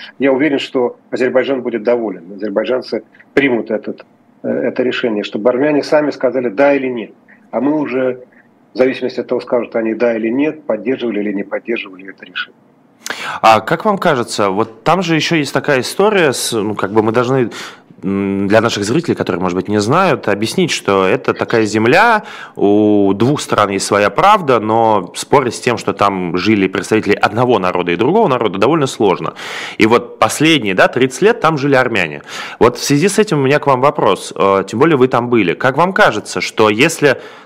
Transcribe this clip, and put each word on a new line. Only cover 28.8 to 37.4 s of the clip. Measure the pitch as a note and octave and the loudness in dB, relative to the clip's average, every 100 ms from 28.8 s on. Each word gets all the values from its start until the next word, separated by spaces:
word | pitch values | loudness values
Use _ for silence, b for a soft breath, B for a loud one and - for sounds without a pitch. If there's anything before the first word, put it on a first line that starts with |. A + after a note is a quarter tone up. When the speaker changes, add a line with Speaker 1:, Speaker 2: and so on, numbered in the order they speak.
| C3 | -2
Speaker 2:
сложно. | - G#2 A2 E2 - B B B B | 0 0 0 -4 -10 B B B B
И | A2 | 2
вот | A#2 - - | 2 0 -2
последние, | A2 - D3+ D#3 G#2+ | -2 2 2 2 2
да, | F#2+ F3 | 2 2
тридцать | - C3 - | 2 0 2
лет | G3 A#3 | 2 2
там | D#3 D#3 | 0 0
жили | C#3 C3 | 2 2
армяне. | B2 A2 E2 D2 D2+ B B B | 2 0 -2 -6 -14 B B B
Вот | A#2 A#2+ | 2 2
в | |
связи | - C#3+ F#3+ | 0 2 2
с | G3 | 2
этим | G#3 D3+ | 2 2
у | |
меня | C3 D3 | 2 2
к | C#3+ | 2
вам | B2+ | 2
вопрос, | C3+ D3+ C3 F#2 - - | 2 2 2 0 -2 -2
э, | G2 G2 F#2+ | 2 2 0
тем | A2 | 0
более | D#3 D3 | 2 4
вы | C3 | 4
там | B2+ A#2+ | 2 0
были. | A#2+ F2 | 2 2
Как | D#2+ B2+ C3 | 0 0 2
вам | F3+ | 0
кажется, | F#3+ F#3+ G#2+ F#2 - | 2 2 2 -6 -8
что | - - G#2+ | -6 2 2
если, | G#2+ D#3 - D3 B2 B B | 4 0 2 0 0 B B